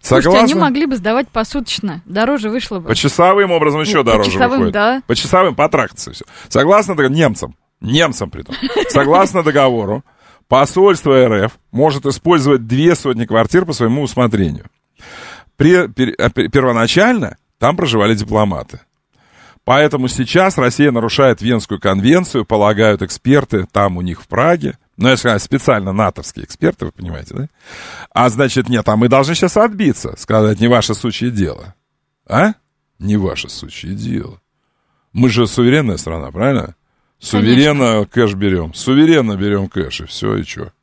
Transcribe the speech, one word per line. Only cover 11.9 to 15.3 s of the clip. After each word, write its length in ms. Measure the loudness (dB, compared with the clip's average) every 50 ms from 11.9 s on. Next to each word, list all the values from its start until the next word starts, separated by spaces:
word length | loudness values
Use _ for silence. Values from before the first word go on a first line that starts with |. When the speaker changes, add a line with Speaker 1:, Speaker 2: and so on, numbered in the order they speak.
| 2 0 -4
Speaker 2:
использовать 600 | -4 -4 -2 _ 2 2 2 4 4 2 2 2 -2
две 260 | -2 2 2 2 2
сотни 300 | 2 0 -4 -2 -2 -4
квартир 400 | 0 0 0 0 2 2 0 0
по 60 | 0 -2
своему 300 | -2 0 0 0 0 -2
усмотрению. 640 | -4 0 0 0 0 2 0 0 0 -2 -6 -12 -18 _ _ _ _ _ _ -20 -20 -20 -20 -20 -20